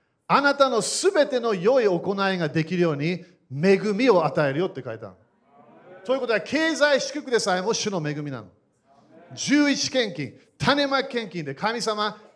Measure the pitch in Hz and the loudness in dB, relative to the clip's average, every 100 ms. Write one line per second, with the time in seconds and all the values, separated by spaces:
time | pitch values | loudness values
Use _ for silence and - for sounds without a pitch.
0 | _ _ - 202 285 285 269 233 - - | _ _ 0 2 4 4 4 2 -2 0
1 | 359 311 285 254 233 196 185 269 214 175 | 2 4 2 2 -2 0 2 4 4 0
2 | 175 196 196 190 160 160 160 180 170 143 | -2 -2 0 0 -2 -2 -2 0 0 0
3 | 156 180 - _ - 135 185 196 214 202 | -4 -4 -10 _ -12 0 4 4 2 0
4 | 262 185 151 165 143 143 180 156 120 113 | 4 4 4 0 0 0 -4 -6 -12 -12
5 | 104 90 _ _ _ _ - - - - | -14 -20 _ _ _ _ -20 -20 -20 -14
6 | - 269 247 214 - 269 320 277 294 269 | -4 -4 0 -2 0 0 0 2 2 2
7 | - 302 269 233 208 180 185 233 214 190 | -2 -10 -2 -2 0 -2 0 -2 -2 -4
8 | 151 147 147 127 98 _ _ _ _ _ | -4 -6 -8 -10 -14 _ _ _ _ _
9 | _ - - - - 285 285 269 - 262 | _ -20 -18 -8 0 2 4 0 -2 -2
10 | 220 156 127 - _ - 151 285 277 269 | -2 -4 -10 -12 _ -4 0 2 2 -2
11 | 262 240 214 170 151 - 208 233 196 214 | -2 -6 -8 -8 -8 -4 -4 -4 -4 -2
12 | 214 202 - | -4 -6 -20